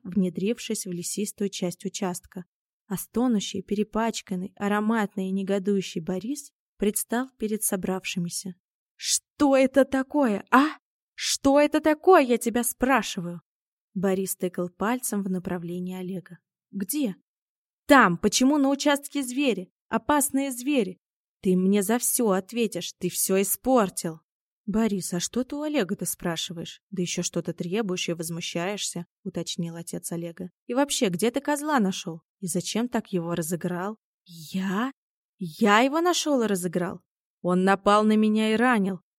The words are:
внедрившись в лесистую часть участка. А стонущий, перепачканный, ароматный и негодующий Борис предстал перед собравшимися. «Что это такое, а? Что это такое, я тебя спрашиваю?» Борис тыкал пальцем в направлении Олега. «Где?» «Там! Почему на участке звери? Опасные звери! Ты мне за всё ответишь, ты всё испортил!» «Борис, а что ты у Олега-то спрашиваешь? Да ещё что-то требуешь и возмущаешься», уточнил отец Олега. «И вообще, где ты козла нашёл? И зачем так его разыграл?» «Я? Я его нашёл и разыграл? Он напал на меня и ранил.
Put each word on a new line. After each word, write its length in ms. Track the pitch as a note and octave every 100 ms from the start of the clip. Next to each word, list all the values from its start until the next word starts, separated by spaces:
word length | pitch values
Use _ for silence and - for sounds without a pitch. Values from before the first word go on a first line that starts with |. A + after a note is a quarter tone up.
внедрившись 840 | A3 F#3 F3+ F3 F#3+ A#3 - G#3+ F#3+
в 60 |
лесистую 580 | F3 F3 - G#3 - G3+
часть 340 | - F3+ -
участка. 600 | F#3+ - F#3 F3 - F#3 F3+ _ _ _ _
А 100 | F#3
стонущий, 640 | - A3+ B3+ G#3+ - G3
перепачканный, 920 | - G3+ G#3 A3 A3+ - - F3+ F#3 -
ароматный 720 | G3+ G#3 G#3+ A3+ G3+ - F#3+
и 40 |
негодующий 680 | G3 G3 G3+ F#3+ G3+ F3+ F3+
Борис 520 | D#3+ F#3 G#3+ D4 - _ _ -
предстал 520 | G3+ G3+ - A#3 C4 _
перед 260 | G#3+ G#3+
собравшимися. 880 | - G3 F#3 F#3 - - F3 - F#3 - _ _ _
«Что 640 | - - - - - C#4+ C4+
это 280 | C4 C#4
такое, 600 | C4+ C4+ C4 D4 B3+ G3+ -
а? 260 | B3+ D4+ - _ _ _
Что 440 | - - - C#4 C#4
это 220 | D4 D4+
такое, 420 | D#4 D4+ F4+ F4+
я 160 | B3+ A#3
тебя 240 | A#3 G#3+
спрашиваю?» 800 | - - B3 B3+ - - E3+ F3 - _ _ _ _
Борис 420 | G3 G3 F#3+ F#3+ -
тыкал 320 | F#3 F3 F3+
пальцем 560 | - G3 B3 - G#3
в 60 | G3
направлении 640 | F#3 F3+ F3 E3+ F3+ F3+ F#3
Олега. 420 | F3+ F#3+ - E3+ _ _ _
«Где?» 460 | G3 G3+ D4+ B3 - _ _ _ _ _ _ -
«Там! 300 | C#4 G3+ F3
Почему 420 | G#3 - B3+ D4+
на 100 | C4+
участке 560 | C#4 D4 C#4+ C#4+ C#4+
звери? 480 | B3 B3 C#4+ F#3+ F3+ _ _
Опасные 640 | A3+ - D4 - C4+ C#4
звери! 480 | A#3+ B3 C#4+ F#3 F3+ _ _ _ _
Ты 160 | F#3+ F3+
мне 260 | F#3 G3+
за 160 | G3 A#3+
всё 320 | - - A3+
ответишь, 640 | F#3+ G3 A#3 A3 E3+ - -
ты 100 | F3+
всё 320 | - - F#3+
испортил!» 800 | G3 - B3 C4 F#3+ - F3 D#3+ _ _ _ _ -
«Борис, 480 | G3+ A3+ G3 -
а 60 | F3
что 240 | - A#3
ты 120 | B3+ C#4+
у 60 |
Олега-то 420 | D4+ D4 F3+ G3
спрашиваешь? 800 | F#3 - F3 E3 - E3 E3 - _
Да 100 | F#3+
ещё 220 | F3 -
что-то 320 | E3+ F3 E3+
требуешь 540 | E3 F3 G3+ G#3 F3+ -
и 40 |
возмущаешься», 960 | E3+ E3 E3 - E3+ F3+ G3+ - F3 F3 _
уточнил 520 | G3 F3 E3 - E3+ E3+
отец 360 | E3 F3 -
Олега. 380 | E3+ E3+ E3+ F3+ - -
«И 80 |
вообще, 340 | A#3+ C#4+ - G#3+
где 220 | F3 A3+
ты 100 | B3+
козла 380 | C#4+ D4 D4 C#4+
нашёл? 440 | F#3+ F#3+ F3+ E3 - _
И 80 | F#3
зачем 400 | F3+ - - A#3+
так 240 | A3+ -
его 220 | F3+ E3+
разыграл?» 600 | E3+ D#3+ F3 F3 F3 F#3+ A3 _ _ _
«Я? 680 | E3+ D3+ F#3+ F#3+ F#3+ C4 - _ _ _ _
Я 420 | F3 D#3 G#3+ G#3
его 200 | C4+ D#4
нашёл 420 | F4 E4 D#4 C#4
и 40 | A3
разыграл? 540 | G3 F3 F3 E3+ F3+ _ _ _ _
Он 240 | F3+ F3+
напал 400 | F#3+ G3 G3+ G#3
на 120 | G#3+ G#3+
меня 360 | G#3+ G#3+ A3
и 40 | A3
ранил. 440 | B3 A3+ F#3+ F#3+ -